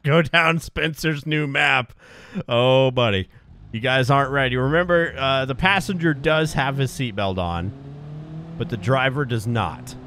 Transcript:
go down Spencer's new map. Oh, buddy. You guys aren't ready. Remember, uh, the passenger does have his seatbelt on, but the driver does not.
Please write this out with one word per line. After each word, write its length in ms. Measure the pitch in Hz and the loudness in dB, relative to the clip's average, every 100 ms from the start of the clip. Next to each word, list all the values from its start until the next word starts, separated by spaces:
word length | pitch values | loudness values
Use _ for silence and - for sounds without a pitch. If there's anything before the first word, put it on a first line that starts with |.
go 180 | 147 165 | 4 2
down 380 | 151 165 165 165 | 4 2 2 0
Spencer's 640 | - - 160 151 160 147 151 | -4 -4 -4 -2 -2 -2 -2
new 220 | 151 147 | -2 0
map. 440 | 139 147 135 120 - - - - 196 - | 0 2 2 -2 -14 -20 -20 -10 -10 -2
Oh, 440 | 120 127 131 131 | 2 4 6 4
buddy. 360 | 123 117 98 92 - - - - | 2 2 0 -4 -12 -20 -20 -12
You 80 | 113 | -4
guys 300 | 127 131 127 | 0 2 4
aren't 200 | 139 135 | 2 2
ready. 260 | 139 131 127 | 0 0 0
Remember, 560 | 131 160 180 170 160 131 | 2 2 2 2 2 -2
uh, 260 | 135 135 | 0 0
the 120 | 131 127 | -2 0
passenger 580 | 185 196 - 180 165 | 2 2 -2 0 0
does 380 | 139 156 156 160 | 2 2 2 0
have 240 | 151 135 139 | -2 -2 -2
his 160 | 131 | -4
seatbelt 460 | - 127 101 98 92 | -2 -4 -2 -2 0
on, 340 | 87 85 92 - - - - - - - - - | -2 -2 -6 -8 -16 -16 -14 -14 -14 -14 -14 -8
but 100 | 120 | -6
the 80 | 113 | -4
driver 480 | 92 135 131 131 | 0 2 2 0
does 240 | 135 117 110 | -2 -2 -2
not. 480 | 113 87 - - - | -2 -2 -6 -14 -16